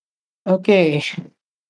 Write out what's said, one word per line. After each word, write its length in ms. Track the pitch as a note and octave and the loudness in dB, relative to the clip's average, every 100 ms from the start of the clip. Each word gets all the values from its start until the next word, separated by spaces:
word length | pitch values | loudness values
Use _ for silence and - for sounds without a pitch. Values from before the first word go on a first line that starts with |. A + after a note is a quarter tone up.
| _ _ _ _ G3 | _ _ _ _ -4
Oke. 560 | F#3 F#3 G3 D#3 D3 - - - _ _ _ | -2 2 2 2 -2 -6 -12 -16 _ _ _